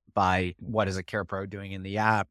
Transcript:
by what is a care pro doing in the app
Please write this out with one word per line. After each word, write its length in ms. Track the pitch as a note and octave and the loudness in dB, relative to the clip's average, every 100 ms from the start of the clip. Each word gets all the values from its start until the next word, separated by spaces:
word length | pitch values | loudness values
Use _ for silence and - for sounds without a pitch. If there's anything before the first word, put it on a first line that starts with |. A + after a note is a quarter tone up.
| _ | _
by 420 | - F#2+ F#2 F2+ F2 | 0 2 2 0 -4
what 280 | F2 A2 G2 | -4 0 0
is 100 | F#2+ | 0
a 60 | |
care 220 | F2 A2 F#2 | -4 -4 -4
pro 200 | G2 G2 | -6 -8
doing 280 | G2 G2 | -10 -10
in 100 | F#2+ | -10
the 140 | F#2+ G2+ | -6 2
app 320 | G#2+ G#2+ G2 | 4 4 0